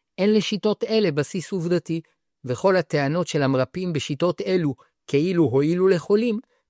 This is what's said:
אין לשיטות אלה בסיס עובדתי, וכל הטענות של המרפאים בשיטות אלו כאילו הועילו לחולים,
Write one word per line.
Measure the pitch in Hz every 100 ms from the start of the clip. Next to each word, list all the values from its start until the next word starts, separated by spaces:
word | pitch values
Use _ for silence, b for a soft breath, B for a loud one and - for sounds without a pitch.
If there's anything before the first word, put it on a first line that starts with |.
| _ -
אין | 202
לשיטות | 214 - 202 214 208
אלה | 190 220 190
בסיס | 147 139 190 -
עובדתי, | 196 170 175 - 165 - _ _ _ 127
וכל | 120 196 185
הטענות | - 147 139 170 165
של | 151
המרפאים | 135 131 127 180 180
בשיטות | 151 - 143 175 165
אלו | 196 185 151 123 b _ -
כאילו | 143 175 175
הועילו | 139 131 147 175 190
לחולים, | 175 - 208 240 214 - _